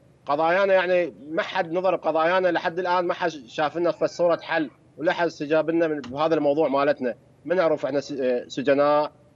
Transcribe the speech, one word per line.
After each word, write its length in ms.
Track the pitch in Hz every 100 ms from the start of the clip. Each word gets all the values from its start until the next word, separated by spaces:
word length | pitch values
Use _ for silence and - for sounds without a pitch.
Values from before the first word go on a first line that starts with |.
| _ _ -
قضايانا 480 | 147 160 180 196
يعني 400 | 185 175 180 165 107 147
ما 120 | 165
حد 300 | 202 185 170
نظر 240 | 170 185 170
بقضايانا 520 | 160 160 160 185 180
لحد 300 | 165 180 170
الآن، 280 | 180 180 175
ما 80 |
حد 160 | 170 175
شاف 460 | 156 113 - 151 165
لنا 140 | 170
في 160 | 156 156
صورة 320 | - 175 160
حل، 280 | - 165 143 _ _ -
ولا 160 | 165
حد 140 | 175 170
استجاب 440 | - 143 156 151
لنا 180 | 165 165
من، 120 | 147
بهذا 340 | 120 135 160
الموضوع 340 | 160 147 143 151
مالتنا. 460 | 139 143 143 123 110 _ _
ما 100 | 147
نعرف 320 | 185 165 151 135
احنا 140 | 143
س-، 120 | 139
آه، 320 | 139 127 123 -
سجناء، 640 | - 131 139 143 147 147 - _